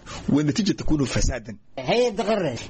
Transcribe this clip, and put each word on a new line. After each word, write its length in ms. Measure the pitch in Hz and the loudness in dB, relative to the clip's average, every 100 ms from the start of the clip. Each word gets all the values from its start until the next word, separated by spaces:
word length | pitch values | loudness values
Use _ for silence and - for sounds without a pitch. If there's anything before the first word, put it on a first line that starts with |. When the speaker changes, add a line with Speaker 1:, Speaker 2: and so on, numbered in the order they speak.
| - - - | -10 -8 0
Speaker 1:
wa 160 | 139 | 2
natiija 320 | 151 139 196 | 2 2 0
takunu 300 | - - 151 131 | 0 0 2 2
fasaadan. 500 | - - 127 - 104 - - | 2 2 0 -6 -16 -14 -8
Speaker 2:
Hay-adda 460 | 131 220 247 196 | 0 2 2 0
qaran, 320 | 185 220 165 113 | -2 0 0 -4